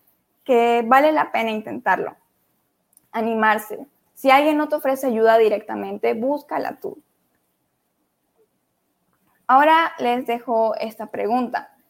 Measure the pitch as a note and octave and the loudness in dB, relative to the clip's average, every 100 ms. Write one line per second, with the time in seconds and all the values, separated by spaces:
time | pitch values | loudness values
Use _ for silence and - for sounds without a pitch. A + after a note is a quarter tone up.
0 | _ _ _ _ - A#3+ A#3 A#3 A3+ C4 | _ _ _ _ 0 2 2 0 2 4
1 | D4+ D4+ - A3+ A3+ G#3+ - B3 G3+ F#3 | 4 2 -2 -4 -4 -6 -8 -6 0 0
2 | - - _ _ _ _ _ _ _ _ | 0 -10 _ _ _ _ _ _ _ _
3 | _ A3+ A3+ A3 A3 G#3+ - - - _ | _ -6 -4 0 0 0 -4 -14 -16 _
4 | _ - C4+ C4 D4+ D4+ D4+ D4+ C4+ C4+ | _ -2 4 4 4 0 -2 -4 -4 -4
5 | C4+ A3 A3 A3+ G#3+ G#3 - G#3+ G3 G#3 | -2 2 4 4 4 0 -4 -10 -8 -4
6 | A#3 A3+ C4 D4 - - - - - D#4 | -4 -2 -2 -4 -6 -8 -6 -10 -14 -14
7 | _ _ _ _ _ _ _ _ _ _ | _ _ _ _ _ _ _ _ _ _
8 | _ _ _ _ G#4+ _ _ _ _ _ | _ _ _ _ _ _ _ _ _ _
9 | _ _ _ _ - C4 D4+ D#4+ E4 - | _ _ _ _ 2 4 6 4 2 -2
10 | A#3+ B3 C4 A#3+ B3 A3+ A3 - A3 A3 | -4 -2 -4 -6 -4 -2 -2 -4 -8 -12
11 | G#3+ - G3+ B3 A#3+ - - _ | -12 -8 -2 -2 -2 -6 -10 _